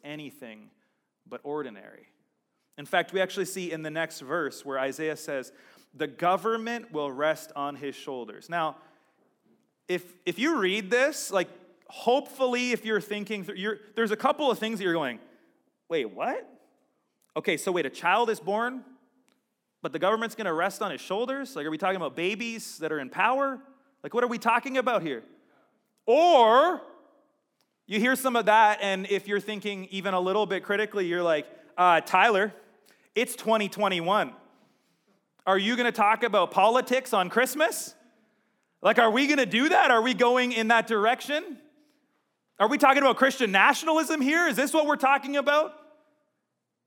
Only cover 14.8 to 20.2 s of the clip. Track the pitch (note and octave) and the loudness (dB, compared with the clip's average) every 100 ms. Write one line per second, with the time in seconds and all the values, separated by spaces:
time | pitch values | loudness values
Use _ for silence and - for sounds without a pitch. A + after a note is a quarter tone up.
14.8 | F#3+ E3 C3+ A2 - _ _ _ _ _ | -2 -2 -2 -8 -16 _ _ _ _ _
15.8 | - E3 A2 G2 F3+ G#4+ - _ _ _ | -8 -6 -6 -6 -6 -6 -10 _ _ _
16.8 | _ _ _ _ _ - - D#3 - F3+ | _ _ _ _ _ -8 -2 -2 -2 -2
17.8 | C#3 - F3 G3+ A#3 G#3+ D#3 G#3 A#3+ B3+ | -4 -2 0 2 2 -2 -4 -4 -4 -6
18.8 | - _ _ _ _ _ _ _ _ _ | -16 _ _ _ _ _ _ _ _ _
19.8 | D#3+ D3+ F3+ A3 | -10 -2 0 0